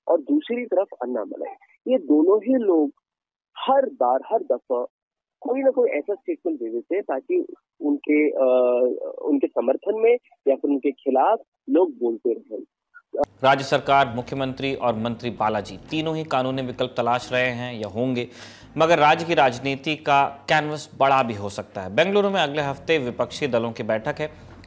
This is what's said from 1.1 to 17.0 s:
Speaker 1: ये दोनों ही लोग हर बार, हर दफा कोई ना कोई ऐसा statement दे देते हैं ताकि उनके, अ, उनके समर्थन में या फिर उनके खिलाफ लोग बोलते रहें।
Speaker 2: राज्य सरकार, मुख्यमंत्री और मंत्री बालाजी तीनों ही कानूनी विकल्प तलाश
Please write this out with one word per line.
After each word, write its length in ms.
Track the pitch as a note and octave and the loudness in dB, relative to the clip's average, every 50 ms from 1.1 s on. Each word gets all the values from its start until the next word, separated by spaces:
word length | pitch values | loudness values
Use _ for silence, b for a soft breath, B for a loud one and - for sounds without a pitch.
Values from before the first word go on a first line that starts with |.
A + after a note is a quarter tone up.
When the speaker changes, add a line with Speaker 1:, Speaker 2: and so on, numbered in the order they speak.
| B2 A2+ G2+ - - - - - - - b b b b b A3+ | -6 -6 -6 -8 -10 -10 -10 -12 -12 -14 b b b b b -2
Speaker 1:
ये 60 | B3+ A#3+ | -2 0
दोनों 420 | E3 C3 D3 D3+ D#3+ F#3 G#3 G#3+ G#3+ | 2 2 4 4 6 6 4 4 4
ही 220 | A#3+ C4 B3+ A3+ | 2 0 2 2
लोग 260 | G3 F3 D#3+ D3+ C#3 - _ _ _ _ _ _ _ _ _ _ _ _ - | 2 4 4 2 0 -2 _ _ _ _ _ _ _ _ _ _ _ _ -6
हर 260 | - - C4+ C#4 C4+ | -2 2 2 4 2
बार, 340 | - C#4 A#3 - B2 B2+ C3+ - - G#3+ | 2 0 0 2 2 2 0 0 0 -2
हर 60 | A#3 | -2
दफा 460 | F4+ - B2 A#2+ - - B2+ A#2+ - - _ _ _ _ _ _ _ _ _ _ | 0 0 -2 -2 -2 -2 -2 -2 -4 -4 _ _ _ _ _ _ _ _ _ _
कोई 220 | - C#4 B3 C4+ | -6 -4 -2 0
ना 80 | C4+ C4+ | 2 2
कोई 200 | - B3+ A#3+ - | 4 4 2 2
ऐसा 240 | - G3+ G3+ - G3+ | 2 0 -2 -4 -6
statement 460 | G3 _ - D#3+ - - F3 D#3+ C3 | -6 _ -6 -6 -4 -4 -4 -4 -4
दे 100 | A#2 A2+ | -6 -6
देते 260 | A2+ A#2+ - - - | -6 -6 -6 -4 -4
हैं 80 | - - | -4 -4
ताकि 420 | - D3 C3+ - - F4+ F3+ - - - - _ _ _ - | -4 -4 -6 -4 -2 -2 -2 -2 -4 -8 -20 _ _ _ -4
उनके, 480 | - D3 C#3+ C#3+ - D3+ D3+ D3+ D3+ C#3+ | -2 -2 -2 0 0 0 2 2 2 2
अ, 640 | - - C3 B2+ B2+ B2+ B2 B2 B2 B2 B2+ B2 - - - - - - | 2 2 2 4 4 4 4 4 2 2 2 0 0 -2 -8 -10 -10 -8
उनके 260 | - - C#4+ C#4 - - | -4 -2 0 0 0 -2
समर्थन 460 | - - A2+ F3 - - - G3 G#3+ | -2 -2 0 0 0 -2 -2 -4 -2
में 220 | - A3+ A#3 A#3+ B3 _ b b b - C#3 | 2 2 2 2 2 _ b b b 0 0
या 80 | C3+ | 0
फिर 160 | - - C#3+ | 0 0 -2
उनके 200 | C#3+ C3+ B2 C#3+ | -2 0 0 -2
खिलाफ 480 | C3 - - C#3 B2+ B2+ D3 F#3 A3 B3 - _ _ _ _ - | -4 -4 -2 0 2 2 4 2 2 0 -2 _ _ _ _ 0
लोग 220 | C3+ E3 F#3+ E3+ | 2 2 2 2
बोलते 420 | - A2+ A#2 A#2 A2+ G#2+ - B2 A2+ | 0 -2 -4 -4 -2 -2 -2 -2 -2
रहें। 260 | - - - G#2+ G2 - - _ _ _ _ _ - - _ - - D3 - _ _ C3+ | -4 -6 -12 -12 -12 -14 -14 _ _ _ _ _ -20 -20 _ -6 -4 -4 -4 _ _ 2
Speaker 2:
राज्य 200 | C3 C#3 C#3 C3+ | 4 4 2 2
सरकार, 500 | - D3+ C3+ - - C#3 C#3 C#3 B2 A2+ | 0 0 0 2 4 4 4 4 2 0
मुख्यमंत्री 600 | B2 A#2+ - C#3 C#3 C3+ C3 B2+ - C3+ C3+ C3+ | -6 -8 -6 -6 -6 -4 -4 -6 -4 -4 -4 -4
और 200 | - - A#2+ A2+ | -2 -2 -2 -2
मंत्री 340 | A2 A2 A#2 A#2 A2+ - A#2+ | -2 -2 -4 -6 -6 -6 -8
बालाजी 480 | G2+ - A#2 A2 A2 G#2 G2 G2 F#2+ F#2 | -4 -2 -2 0 0 -2 -4 -6 -10 -16
तीनों 380 | - - D3+ D#3 D#3 D#3+ D#3+ | -12 -8 -6 -4 -4 -4 -4
ही 80 | D#3+ D#3 | -6 -4
कानूनी 380 | D3+ D3 C3 B2+ C3 C3 C3+ | -4 -2 -2 -2 -2 -4 -4
विकल्प 320 | C3 B2+ B2+ - B2+ B2 - | -6 -6 -6 -6 -6 -4 -4
तलाश 320 | - | -2